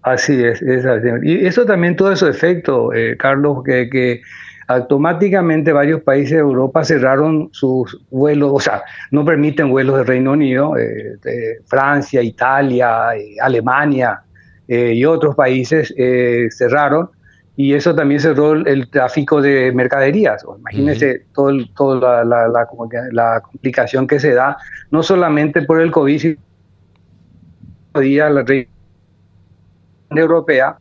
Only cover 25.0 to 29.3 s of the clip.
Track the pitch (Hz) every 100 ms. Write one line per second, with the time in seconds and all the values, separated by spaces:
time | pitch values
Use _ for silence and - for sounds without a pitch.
25 | 160 196 170 147 147 156 143 160 165 160
26 | 139 151 156 151 _ _ _ _ _ _
27 | _ _ _ _ - - - - _ 151
28 | 135 139 151 143 120 135 123 _ _ _
29 | _ _ _